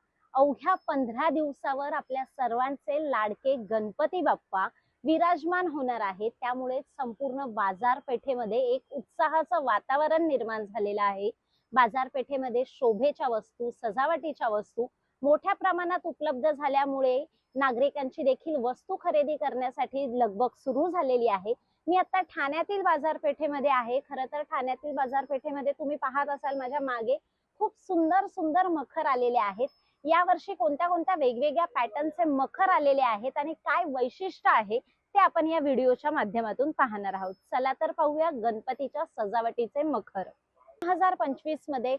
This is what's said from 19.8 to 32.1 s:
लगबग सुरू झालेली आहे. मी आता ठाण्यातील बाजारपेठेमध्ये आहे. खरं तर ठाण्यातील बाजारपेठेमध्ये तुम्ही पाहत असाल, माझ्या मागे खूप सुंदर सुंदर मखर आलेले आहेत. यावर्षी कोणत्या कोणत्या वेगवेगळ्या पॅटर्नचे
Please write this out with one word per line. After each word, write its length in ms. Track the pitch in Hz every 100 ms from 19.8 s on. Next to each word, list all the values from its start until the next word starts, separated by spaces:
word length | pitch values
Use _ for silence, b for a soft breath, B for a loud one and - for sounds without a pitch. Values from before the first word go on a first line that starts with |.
| 247 269 277 247
लगबग 280 | 226 196 247 -
सुरू 320 | 269 254 349
झालेली 380 | 349 269 247 233
आहे. 260 | 196 202 254 _ _ -
मी 100 | 370
आता 240 | 349 370
ठाण्यातील 600 | 359 330 277 311 330 403
बाजारपेठेमध्ये 880 | 381 311 311 311 302 277 302 285 277
आहे. 300 | 254 233 254
खरं 260 | - 262 262
तर 160 | 294
ठाण्यातील 500 | 294 302 254 254 294
बाजारपेठेमध्ये 800 | 285 269 269 269 269 302 277 269
तुम्ही 240 | 277 277 294
पाहत 340 | 269 269 285
असाल, 280 | 277 285 269
माझ्या 220 | 254 285
मागे 380 | 269 240 226 285 _ _ _ -
खूप 160 | 415 -
सुंदर 480 | - 339 320 370 392
सुंदर 400 | - 320 330 370
मखर 380 | 320 247 330 302
आलेले 320 | 254 247 240
आहेत. 300 | 208 196 269 _ _ _
यावर्षी 500 | 285 330 359 349 -
कोणत्या 340 | 381 320 285 349
कोणत्या 280 | 349 330 359
वेगवेगळ्या 500 | 254 226 294 277 339
पॅटर्नचे 580 | - 240 277 311